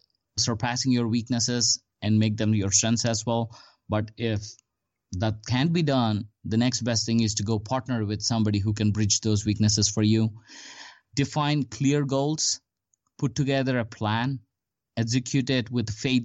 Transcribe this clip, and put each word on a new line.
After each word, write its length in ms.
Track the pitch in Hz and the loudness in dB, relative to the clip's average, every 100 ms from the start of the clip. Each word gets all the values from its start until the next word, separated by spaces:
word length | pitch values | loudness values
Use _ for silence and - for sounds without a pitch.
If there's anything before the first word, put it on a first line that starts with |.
| _ _ _ - | _ _ _ -4
surpassing 540 | - 113 120 127 135 | -2 0 -2 -2 0
your 160 | 123 117 | 0 2
weaknesses 760 | 120 113 120 117 120 - - _ _ | -2 -2 -2 0 0 0 -2 _ _
and 180 | 104 107 | 2 2
make 180 | 110 107 | 2 2
them 180 | 107 | 2
your 160 | 107 98 | 2 2
strengths 340 | - 113 113 | 0 0 0
as 220 | 120 110 - | 0 -2 -2
well. 240 | 117 113 - - _ - | -2 -4 -10 -20 _ -4
But 240 | 104 107 - | -4 -4 -4
if 240 | 117 104 - - _ _ _ _ _ | -2 -2 -6 -16 _ _ _ _ _
that 320 | 92 110 107 - | -2 -2 -2 -2
can't 260 | 127 160 | 0 2
be 100 | 170 | 2
done, 460 | 151 135 113 104 101 _ | 2 2 2 0 -4 _
the 120 | 95 110 | -2 2
next 260 | 123 120 | 2 0
best 220 | 113 110 | -2 -2
thing 160 | 110 117 | 0 2
is 140 | 110 | 2
to 80 | 107 | 0
go 160 | 107 113 | -2 -2
partner 460 | 110 131 - 120 104 | -2 -4 -2 -4 -2
with 160 | 104 | -4
somebody 380 | - 113 107 101 | -2 0 2 0
who 120 | 101 | 0
can 200 | 104 107 | 0 0
bridge 280 | 104 107 - | 2 0 0
those 240 | 110 104 | 0 0
weaknesses 440 | 107 101 107 107 104 | 0 2 2 2 0
for 140 | - | 2
you. 280 | 107 110 110 107 - - - - - - _ | 2 4 2 -4 -18 -20 -20 -20 -20 -20 _
Define 500 | - 135 - 147 151 | -2 0 0 0 0
clear 400 | 123 - 135 147 | -2 0 2 2
goals, 560 | 143 135 143 156 - - _ _ _ _ _ - | 2 0 0 0 -2 -4 _ _ _ _ _ -4
put 160 | 139 | -4
together 440 | 107 135 135 131 127 | 0 0 0 2 0
a 60 | |
plan, 540 | 110 - 107 110 127 131 - _ _ _ _ - | -2 -4 0 0 0 -4 -10 _ _ _ _ -4
execute 540 | 117 127 123 139 123 | 0 0 0 0 0
it 200 | 131 113 | -2 0
with 200 | 123 110 | -4 -4
faith 340 | 104 135 127 | -4 0 0